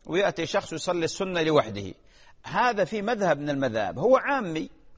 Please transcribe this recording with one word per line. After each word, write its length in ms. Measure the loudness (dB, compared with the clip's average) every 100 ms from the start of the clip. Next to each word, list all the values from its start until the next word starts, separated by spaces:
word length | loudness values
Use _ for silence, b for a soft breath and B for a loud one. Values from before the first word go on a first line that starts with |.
| -4
ويأتي 400 | 0 2 0 -2
شخص 260 | -2 -2
يصلي 320 | -6 -2 0
السنة 380 | 0 -2 -4 0
لوحده، 520 | 2 4 2 -2 -10 -12 _ b b b
هذا 400 | -6 0 2 2
في 180 | 0 -2
مذهب 360 | -2 0 2 2
من 120 | 0
المذاهب، 480 | -2 0 0 -2 0
هو 180 | 4 4
عامي 540 | 2 -2 -2 -6 -6 -12 -20